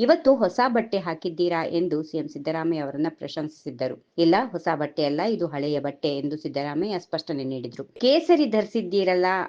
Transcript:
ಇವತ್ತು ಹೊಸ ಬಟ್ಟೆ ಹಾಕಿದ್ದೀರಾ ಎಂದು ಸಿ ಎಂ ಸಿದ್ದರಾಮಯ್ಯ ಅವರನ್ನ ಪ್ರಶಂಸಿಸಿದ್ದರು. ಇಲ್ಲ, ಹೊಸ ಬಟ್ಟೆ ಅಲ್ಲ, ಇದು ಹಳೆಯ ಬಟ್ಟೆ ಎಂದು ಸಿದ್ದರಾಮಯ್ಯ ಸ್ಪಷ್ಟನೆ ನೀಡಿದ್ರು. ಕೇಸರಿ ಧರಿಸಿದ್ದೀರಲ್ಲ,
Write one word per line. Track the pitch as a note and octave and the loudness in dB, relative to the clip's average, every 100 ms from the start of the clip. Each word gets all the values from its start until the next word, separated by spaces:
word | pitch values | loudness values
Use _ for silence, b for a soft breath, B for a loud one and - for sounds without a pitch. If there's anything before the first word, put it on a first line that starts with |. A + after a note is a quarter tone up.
| A#3 | 4
ಇವತ್ತು | E4+ C4+ C4+ | 4 6 4
ಹೊಸ | G3+ F3+ B3+ A#3 | 4 2 2 2
ಬಟ್ಟೆ | A3+ G3 F3 | 0 -4 -4
ಹಾಕಿದ್ದೀರಾ | D#3+ F#3 D#3+ F3 E3+ D#3+ E3+ | -6 -6 0 0 0 -2 0
ಎಂದು | F3+ D3+ D#3 | 0 -2 -4
ಸಿ | D#3+ | -6
ಎಂ | D3 D3 | -6 -6
ಸಿದ್ದರಾಮಯ್ಯ | C#3+ D#3+ E3 D#3+ C#3+ | -4 -2 -2 -2 -4
ಅವರನ್ನ | C#3 D#3+ D#3+ | -2 -4 -4
ಪ್ರಶಂಸಿಸಿದ್ದರು. | C#3+ - D3+ - - B2 C3 B2+ _ - E3 | -10 -6 -8 -8 -12 -6 -6 -6 _ 2 4
ಇಲ್ಲ, | F#3+ B3 F3+ | 4 2 -4
ಹೊಸ | E3+ D#3 | -2 -2
ಬಟ್ಟೆ | D3 D#3 D3 | -2 0 0
ಅಲ್ಲ, | D3 G3+ G#3+ | 0 0 -2
ಇದು | E3+ C#3+ | -2 -2
ಹಳೆಯ | C#3+ D3 C#3 | -2 -2 -4
ಬಟ್ಟೆ | C3+ D#3 C#3 | -2 -2 -2
ಎಂದು | C#3+ D#3 | -4 -6
ಸಿದ್ದರಾಮಯ್ಯ | D#3 C3+ C#3+ D3 G3+ F#3 - | -6 -6 -4 -2 -2 -4 -6
ಸ್ಪಷ್ಟನೆ | D#3+ - D3 C3 | -8 -6 -6 -4
ನೀಡಿದ್ರು. | C3 B2 - - - B3 | -6 -8 -10 -12 0 2
ಕೇಸರಿ | D4+ D#4+ E4+ C#4 G#3+ | 4 4 4 4 2
ಧರಿಸಿದ್ದೀರಲ್ಲ, | G#3 A#3 F3+ G3 F#3 F3+ F#3 F#3+ | 0 -2 0 0 2 4 2 0